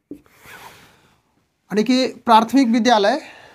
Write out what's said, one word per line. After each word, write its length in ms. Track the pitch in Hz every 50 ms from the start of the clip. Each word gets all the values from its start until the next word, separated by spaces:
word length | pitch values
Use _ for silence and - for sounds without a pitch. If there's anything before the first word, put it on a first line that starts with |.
| _ -
यानी 1700 | 294 - _ _ _ _ _ - - - - - - - - _ _ _ _ _ _ _ _ _ _ _ _ _ _ _ _ - 180 208 214
कि 240 | 220 254 254 262
प्राथमिक 640 | 233 - - - - 233 220 226 226 - 277 277 226
विद्यालय, 520 | 226 254 220 247 240 214 196 202 254 311 - - - - - -